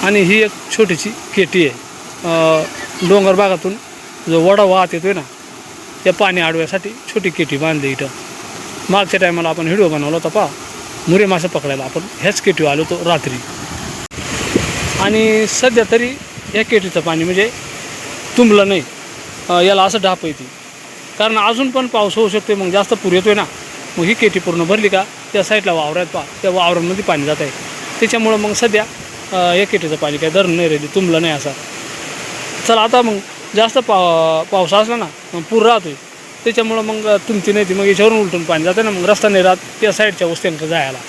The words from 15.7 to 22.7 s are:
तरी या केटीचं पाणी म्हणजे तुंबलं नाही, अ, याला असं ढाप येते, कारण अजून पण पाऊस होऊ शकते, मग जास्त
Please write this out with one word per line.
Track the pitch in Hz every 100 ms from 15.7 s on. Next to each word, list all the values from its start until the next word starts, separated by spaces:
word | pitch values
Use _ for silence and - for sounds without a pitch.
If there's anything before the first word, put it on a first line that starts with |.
| 240 214
तरी | 233 240 277 - - - 208
या | 220
केटीचं | 220 185 170
पाणी | 160 160
म्हणजे | 165 185 220 - - - - - - - - -
तुंबलं | 240 208 196
नाही, | 190 131 - - - - - -
अ, |
याला | 175 180 196
असं | 190 220
ढाप | 185 185 165
येते, | 143 127 - - - - - - -
कारण | 214 220
अजून | 208 233 269
पण | 262 254
पाऊस | 226 208 196
होऊ | 220
शकते, | 208 202 202
मग |
जास्त | 190